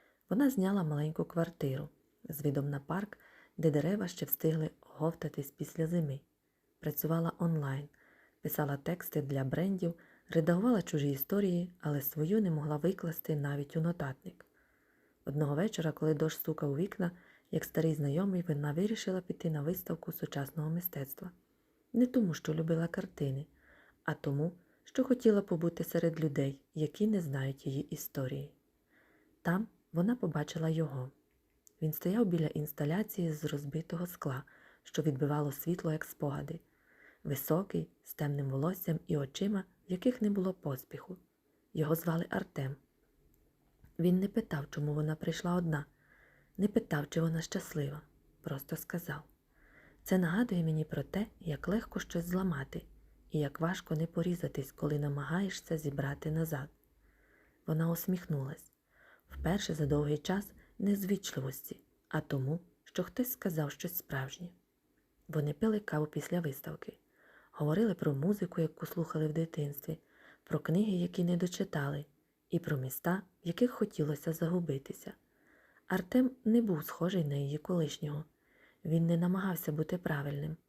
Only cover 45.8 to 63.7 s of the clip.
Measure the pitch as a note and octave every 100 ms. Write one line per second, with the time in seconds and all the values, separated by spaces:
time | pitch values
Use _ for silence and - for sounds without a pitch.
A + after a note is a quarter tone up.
45.8 | - _ _ - - _ _ - G3+ A3+
46.8 | - D3 D3 E3 E3 D#3+ - F#3 - D#3
47.8 | C#3 D3 - _ _ _ D#3+ C#3 - D#3
48.8 | - E3+ - D3 - _ _ _ - -
49.8 | - - - F#3 E3 F#3+ B3 F3+ D#3+ D#3
50.8 | D3+ C#3+ - F#3+ A3+ - E3+ C#3+ - A3
51.8 | - D4+ - F3 F3 F#3 F#3+ C#3 C3+ -
52.8 | - - - - - D3+ C#3 - E3 F3+
53.8 | - D#3 E3 E3+ F3 F3 C#3+ - C3+ -
54.8 | D3+ D3 D3 C#3+ C#3 F3 F#3+ - - D#3+
55.8 | D3 C#3 C#3 C#3+ D#3 D#3+ D#3+ C#3+ C#3+ -
56.8 | _ _ _ _ _ _ _ _ - D#3
57.8 | E3 E3 - F3+ - D3 C3+ D#3 - _
58.8 | _ _ - - _ - D#3+ G3 - D#3
59.8 | C#3+ D3 D3 D3 - F#3+ - - - -
60.8 | G3 G3+ F#3+ F#3+ - - C3+ - - -
61.8 | _ _ _ D#3 - C#3 C3 E3 - _
62.8 | - - F3+ - B3 - G3 D#3+ D3